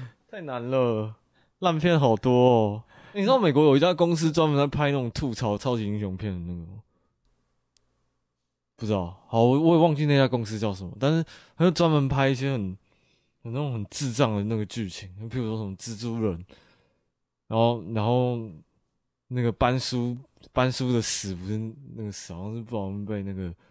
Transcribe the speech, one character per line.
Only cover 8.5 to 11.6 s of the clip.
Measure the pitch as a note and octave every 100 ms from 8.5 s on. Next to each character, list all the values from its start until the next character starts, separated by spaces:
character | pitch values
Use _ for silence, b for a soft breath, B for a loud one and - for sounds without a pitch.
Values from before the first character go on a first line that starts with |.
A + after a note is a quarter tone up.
| _ _ -
不 | G#2+
知 |
道， | G2+ F2 F#2+ _
好， | A2+
我， | A#2+ C#3
我 | E3 E3+
也 |
忘 | E3 D3
记 | D3+
那 | C#3+
家 | C3
公 | B2 G#2+
司 | A2
叫 | G#2+
什 | F#2+
么， | F2+ F#2+
但 | C3+
是 | D#3+ D#3+ B B
他 | -